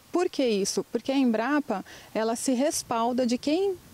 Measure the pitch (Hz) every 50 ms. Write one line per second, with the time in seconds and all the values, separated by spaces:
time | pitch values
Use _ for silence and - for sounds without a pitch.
0 | - - - 339 359 359 - - 262 233 208 190 202 - - 196 - - - 233
1 | - - 262 277 262 240 220 214 226 269 294 294 - - 208 190 - - - -
2 | - - - 214 220 226 233 - - 269 254 233 285 330 330 - - - 247 226
3 | 233 247 247 247 254 226 247 240 - 285 311 370 392 403 359 359 - -